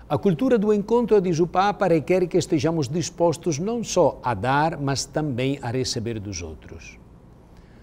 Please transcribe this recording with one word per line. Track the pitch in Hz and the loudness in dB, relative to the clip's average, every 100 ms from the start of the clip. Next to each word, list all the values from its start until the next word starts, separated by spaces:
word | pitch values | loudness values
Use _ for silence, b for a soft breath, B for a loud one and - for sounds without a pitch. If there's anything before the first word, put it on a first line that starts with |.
| B | B
A | 143 | 0
cultura | 202 160 262 240 | 0 2 2 2
do | 208 | 4
encontro, | 208 208 233 233 214 | 2 2 2 4 4
diz | 180 156 | 4 2
o | 170 | 0
Papa, | 185 202 - 190 | 2 0 2 2
requer | 165 120 180 175 | 2 2 0 2
que | 180 | 0
estejamos | - 160 147 165 123 | 0 0 0 0 -2
dispostos | 170 - - 170 - 180 139 | -2 -4 0 0 0 -2 -2
não | 196 240 | -2 -4
só | 190 180 143 - | -2 2 2 2
a | 127 | -4
dar, | 104 123 143 160 156 | -2 0 2 0 -2
mas | 135 135 | -2 -2
também | - 156 151 120 131 139 | -4 -4 -2 -2 -2 -2
a | 120 | -4
receber | 127 123 123 110 107 | -4 -2 -4 -4 -6
dos | 101 90 | -8 -10
outros. | 82 76 - 80 - - - - - - - B B B | -10 -14 -16 -18 -18 -20 -20 -20 -20 -20 -20 B B B